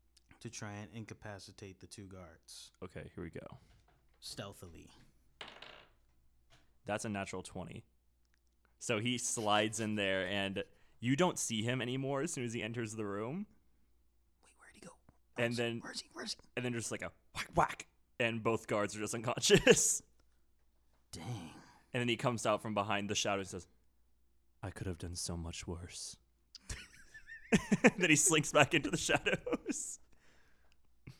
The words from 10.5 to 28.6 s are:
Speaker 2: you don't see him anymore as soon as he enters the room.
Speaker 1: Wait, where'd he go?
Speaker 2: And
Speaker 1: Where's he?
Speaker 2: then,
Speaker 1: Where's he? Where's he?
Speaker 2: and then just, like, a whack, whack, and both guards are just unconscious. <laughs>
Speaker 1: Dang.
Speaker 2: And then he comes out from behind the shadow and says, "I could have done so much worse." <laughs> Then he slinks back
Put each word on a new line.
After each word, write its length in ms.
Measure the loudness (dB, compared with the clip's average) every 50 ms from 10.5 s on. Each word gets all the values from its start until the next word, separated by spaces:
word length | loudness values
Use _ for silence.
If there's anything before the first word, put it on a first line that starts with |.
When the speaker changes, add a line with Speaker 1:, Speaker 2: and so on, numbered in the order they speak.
| -2 -4 -6 -8 -10 -20 -20 -20 -14 -4
Speaker 2:
you 160 | 0 2 4
don't 240 | 4 4 2 2 0
see 240 | -4 -2 -2 -2 0
him 200 | 0 0 -2 -2
anymore 400 | -2 -2 -2 -2 -2 -2 -2 -2
as 100 | -4 -4
soon 120 | -4 -4
as 80 | -4 -4
he 80 | -4 -4
enters 320 | -6 -4 -6 -6 -6 -6
the 100 | -6 -4
room. 420 | -4 -4 -4 -4 -4 -6 -6 -8 -10 _ _ _ _ _ _ _ _ _ _ _ _ _ _ _ _ _ _ -20
Speaker 1:
Wait, 80 | -20 _ _
where'd 160 | -20 -20 -20
he 60 | -20
go? 120 | -20 -20 -20 -20 _ -20 -20 _ _ _ -2
Speaker 2:
And 140 | 0 0 0 2
Speaker 1:
Where's 40 | 0
he? 40 | 0
Speaker 2:
then, 180 | -2 -2 -4 -8
Speaker 1:
Where's 180 | -10 -10 -12
he? 80 | -12 -12 -12
Where's 180 | -12 -10 -10 -10
he? 60 | -10 -14 -10 -6
Speaker 2:
and 80 | -4 -2
then 80 | -2 -2
just, 180 | -2 -4 -4
like, 120 | -6 -6 -6
a 80 | -8 -12 _ _ _ -8
whack, 140 | -8 -8 0 2
whack, 320 | 4 4 4 2 -4 -14 -18 _ _ _ _ _ 0
and 240 | 0 2 2 2 2
both 240 | 2 2 2 2
guards 300 | 0 2 2 2 0 -2
are 40 | -2
just 140 | -4 -4 -4
unconscious. 880 | -2 -2 -2 0 2 6 10 10 10 12 10 10 10 8 4 2 0 -4 _ _ _ _ _ _ _ _ _ _
<laughs> 560 | _ _ _ _ _ _ _ _ _ _ _ -16
Speaker 1:
Dang. 380 | -12 -10 -8 -8 -8 -10 -12 -16 -18 -20 -20 -20 -20 _ _ -4
Speaker 2:
And 60 | 0 0
then 60 | 2
he 80 | 2
comes 280 | 2 2 0 0 2 2
out 160 | 2 2 2
from 140 | 0 -2 -2
behind 340 | 0 0 2 0 0 0 0
the 60 | -2
shadow 240 | 0 0 0 0 -2
and 80 | -2 -4
says, 180 | -8 -12 -12 -14 _ _ _ _ _ _ _ _ _ _ _ _ _ _ _ _ _ _ -12
"I 60 | -10
could 160 | -8 -6 -6
have 120 | -6 -6 -6
done 180 | -8 -8 -8
so 180 | -6 -6 -6 -6
much 320 | -6 -6 -6 -8 -8 -8
worse." 500 | -8 -8 -8 -10 -12 -12 -12 -12 -12 -14 -16 _ _ _ _ _ _ -20 -16 _ -12
<laughs> 80 | -12 -12 -12 -16 -20 -20 -20 -20 -20 -20 -18 -18 -18 -18 -2 2 2 2 4 2 2 6 6 6 6
Then 140 | 6 6 6
he 60 | 6
slinks 360 | 6 6 6 6 4 4 6 6
back 220 | 6